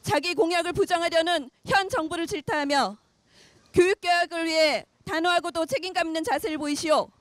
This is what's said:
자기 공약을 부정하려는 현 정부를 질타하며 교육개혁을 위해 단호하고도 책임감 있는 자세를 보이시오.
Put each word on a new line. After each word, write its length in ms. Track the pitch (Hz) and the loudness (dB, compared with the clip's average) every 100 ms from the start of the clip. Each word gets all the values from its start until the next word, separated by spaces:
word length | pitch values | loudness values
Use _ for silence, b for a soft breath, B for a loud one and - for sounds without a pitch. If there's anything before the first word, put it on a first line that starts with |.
자기 320 | - 403 285 | 0 -2 -2
공약을 400 | 302 330 349 339 | 0 0 2 -2
부정하려는 760 | 349 381 349 339 330 330 349 254 _ - | -2 0 0 2 2 2 0 -4 _ 0
현 240 | 392 381 | 0 2
정부를 360 | 508 320 330 339 | -4 -4 -4 -4
질타하며 680 | 415 - 311 285 285 208 208 _ _ _ b b b b | -6 -4 -2 0 0 0 -4 _ _ _ b b b b
교육개혁을 720 | - 359 403 349 349 349 330 330 | 2 4 2 2 2 2 -2 0
위해 400 | 320 311 226 - _ | 4 4 2 -6 _
단호하고도 640 | - 330 349 349 349 330 320 | -6 -2 2 2 0 -4 -2
책임감 400 | 539 359 370 330 | -2 -4 -4 -2
있는 180 | 320 | -2
자세를 320 | 349 285 339 311 | -2 -2 -2 -4
보이시오. 540 | 294 285 330 285 160 _ | -4 -4 0 0 0 _